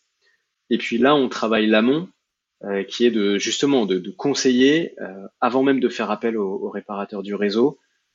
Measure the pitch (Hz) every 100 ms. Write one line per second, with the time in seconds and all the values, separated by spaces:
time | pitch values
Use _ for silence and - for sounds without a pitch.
0 | _ _ _ _ _ _ - 113 - 117
1 | 131 147 123 - 110 110 107 110 120 151
2 | 185 _ _ _ _ _ 104 98 95 -
3 | 120 110 101 101 110 - 143 135 98 92
4 | 98 - 143 131 131 123 135 160 175 -
5 | 95 98 98 _ 123 127 139 135 117 -
6 | 104 107 117 113 98 101 104 101 101 101
7 | 98 101 98 101 101 107 139 - _ _
8 | _